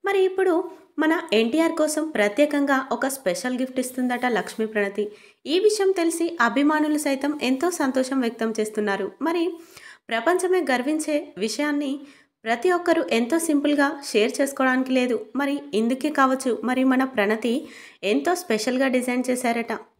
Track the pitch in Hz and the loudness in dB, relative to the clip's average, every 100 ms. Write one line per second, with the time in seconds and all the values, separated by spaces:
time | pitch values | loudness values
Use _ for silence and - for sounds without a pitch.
0 | 392 392 370 381 370 339 359 - - - | 0 2 2 2 2 2 0 -10 -14 -2
1 | 311 330 339 208 226 302 330 330 302 302 | 0 0 2 2 2 2 2 2 0 0
2 | 311 302 208 208 294 294 277 269 269 233 | -4 0 0 4 2 2 2 0 0 -2
3 | 269 269 190 175 254 254 262 254 254 254 | -2 -2 -4 -2 -4 -4 -2 -2 -4 -4
4 | 254 240 254 214 - - 214 214 202 196 | -2 0 0 0 -2 -4 -2 0 -2 -2
5 | 208 - - _ 247 339 427 415 392 381 | -6 -6 -20 _ -2 2 4 4 2 2
6 | 330 330 330 339 233 269 285 302 302 302 | 0 0 -4 0 0 4 2 2 2 0
7 | 294 269 285 294 247 262 349 349 277 262 | 0 -2 -2 -2 -2 0 0 0 0 0
8 | 254 269 233 240 226 220 214 214 208 196 | 0 0 -2 -2 -4 -2 -4 -2 -2 -2
9 | 190 - 294 339 330 339 - - - - | -4 -4 -2 0 -2 -4 -16 -20 -20 -20
10 | - 226 233 359 359 370 285 247 254 311 | -6 -2 2 2 2 0 2 0 0 -2
11 | 311 302 349 - 214 220 294 285 285 277 | -2 -2 -4 -6 -6 -2 -2 0 -2 -6
12 | - - _ _ 220 233 370 349 349 330 | -10 -20 _ _ -4 0 2 2 2 0
13 | - 226 233 330 330 285 294 294 285 320 | 2 0 2 0 2 2 2 2 2 0
14 | - 214 220 254 277 - 262 254 262 254 | -2 0 0 0 -4 0 0 2 0 0
15 | 247 220 - 254 277 285 - 202 226 262 | 2 -2 -4 -4 -2 -4 -2 -2 0 0
16 | 302 294 269 262 262 220 233 254 262 254 | -2 2 2 2 -2 -2 -2 2 4 4
17 | 262 233 202 226 240 247 320 - - - | 2 0 2 2 0 -2 -4 -18 -20 -6
18 | 190 240 285 359 - 220 240 254 269 254 | 0 0 0 -2 0 -2 0 0 2 0
19 | 247 247 247 247 247 233 226 220 - _ | 0 -2 -2 -2 0 -2 -4 -8 -10 _